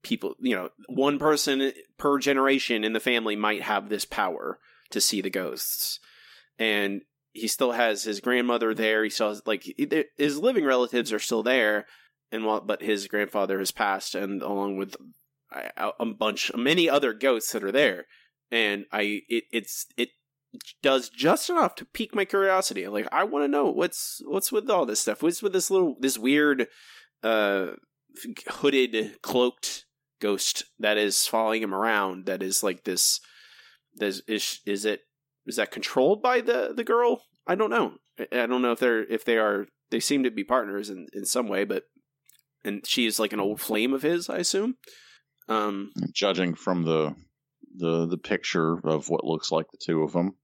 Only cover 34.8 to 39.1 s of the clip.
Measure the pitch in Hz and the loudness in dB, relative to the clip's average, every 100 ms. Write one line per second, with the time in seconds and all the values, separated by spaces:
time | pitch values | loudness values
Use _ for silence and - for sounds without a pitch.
34.8 | 107 101 _ _ _ _ - 117 104 - | -2 -4 _ _ _ _ -8 -4 -2 -4
35.8 | - - 139 208 247 254 233 240 - - | -2 2 2 4 2 2 2 0 -2 -4
36.8 | 233 233 240 247 _ _ - 180 214 233 | 0 2 4 0 _ _ -4 -2 0 0
37.8 | 135 - _ - - 123 117 127 123 117 | -2 -4 _ -12 -4 -2 0 2 2 2
38.8 | 127 113 104 | 2 2 0